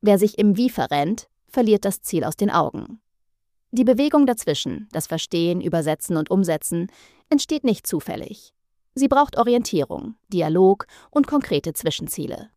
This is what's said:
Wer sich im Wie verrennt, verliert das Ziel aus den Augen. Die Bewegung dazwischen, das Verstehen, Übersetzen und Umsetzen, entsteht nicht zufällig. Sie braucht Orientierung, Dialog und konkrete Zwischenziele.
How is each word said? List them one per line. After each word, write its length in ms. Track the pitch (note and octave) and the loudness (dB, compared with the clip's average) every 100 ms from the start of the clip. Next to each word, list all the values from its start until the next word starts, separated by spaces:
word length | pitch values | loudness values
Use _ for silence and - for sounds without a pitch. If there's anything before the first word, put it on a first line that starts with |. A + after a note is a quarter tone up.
Wer 180 | G#3 G3+ | 4 4
sich 200 | G#3 - | 4 4
im 180 | G#3 G3 | 2 4
Wie 140 | B3 | 0
verrennt, 580 | - D3 D3 D3 A3+ - _ _ | 0 -2 0 0 -4 -8 _ _
verliert 360 | - A3+ G#3 | 0 2 2
das 180 | G3+ - | 2 -6
Ziel 220 | - F3 | -4 -4
aus 120 | D#3 - | -4 -2
den 140 | G3+ | 0
Augen. 500 | E3+ D#3 - - A3+ _ _ _ _ _ _ _ | 0 0 -4 -12 -16 _ _ _ _ _ _ _
Die 140 | A#3 | 0
Bewegung 420 | B3+ A#3+ D4 D4 C#4 | 2 4 4 4 2
dazwischen, 640 | A#3 - D3 - - G#3 | 0 -4 -4 -4 -8 -8
das 140 | D#3+ - | -8 -6
Verstehen, 540 | D#3+ - E3+ E3+ F3+ | -8 -4 -2 0 -2
Übersetzen 560 | E3+ E3 D3+ D#3 - E3 | -2 -2 -2 -4 -2 -4
und 140 | D#3 | 0
Umsetzen, 580 | F#3+ F3+ D#3 - E3+ F3+ _ - _ _ | 0 0 -2 -4 -6 -6 _ -20 _ _
entsteht 360 | D4 - D4+ | -2 0 -2
nicht 220 | C4+ G#3+ - | 0 -2 -4
zufällig. 680 | E3 - - - G#3+ - _ _ _ _ | -6 -6 -10 -12 -16 -20 _ _ _ _
Sie 140 | - C4+ | -2 2
braucht 280 | C#4 C#4+ - | 4 2 2
Orientierung, 800 | A#3 A#3+ A#3+ F3 C3+ D2+ - A3 _ | 2 2 0 -2 -2 -6 -10 -16 _
Dialog 580 | F#3 D#3 D#3+ F#3 G3 - - - | -2 0 4 6 4 -2 -18 -4
und 160 | D4 C#4 | 0 2
konkrete 460 | D4 - D3 E3 | 0 0 -2 -2
Zwischenziele. 760 | C#3+ E3 - D3 - D3+ - G#3+ | -4 -4 -4 -8 -8 -8 -10 -16